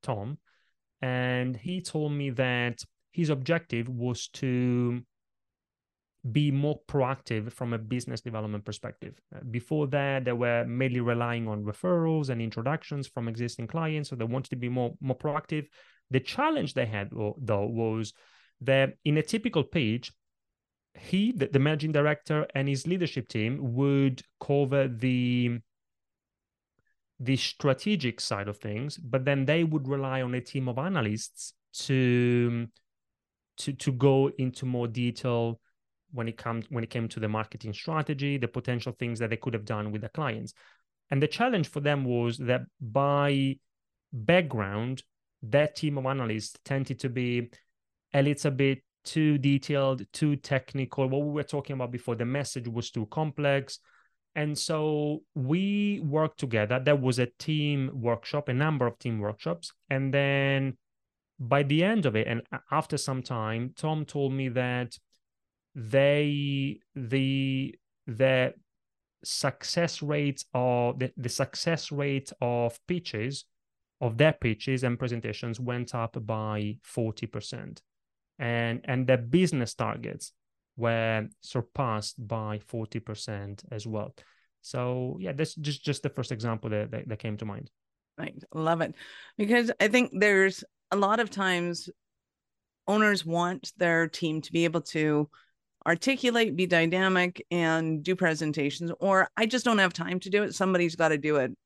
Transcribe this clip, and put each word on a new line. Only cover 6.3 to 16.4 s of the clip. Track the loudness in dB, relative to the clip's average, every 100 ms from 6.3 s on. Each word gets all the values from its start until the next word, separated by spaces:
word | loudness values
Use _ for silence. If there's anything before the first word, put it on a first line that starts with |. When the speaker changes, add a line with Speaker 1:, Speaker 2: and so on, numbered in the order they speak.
Speaker 1:
be | 2 4
more | 2 2 -2 -2
proactive | 0 0 -2 -4 -4 -4
from | -6 -4
a | -4
business | -4 -6 -4 -8
development | -6 -6 -6 -6
perspective. | -8 -10 -10 -12 -16 -18 _ -14
Uh, | -6
before | -8 -2 -2 0
that, | 0 0 0 0
they |
were | 0 2 2 0
mainly | 0 0 0
relying | 0 0 0 -2 -2
on | -4
referrals | -6 -4 0 2 2 2 0
and | -2
introductions | -4 -2 -2 -2 -4 -8 -6
from | -4 -4
existing | -2 -6 -6 -6
clients, | -4 -2 -2 -4
so | -4
they | -2
wanted | -2 -4
to | -4
be | -2
more, | 0 -2 -2
more | -4 -2
proactive. | -2 -4 -2 -6 -6 _ -20 _ _
The | 0
challenge | 0 0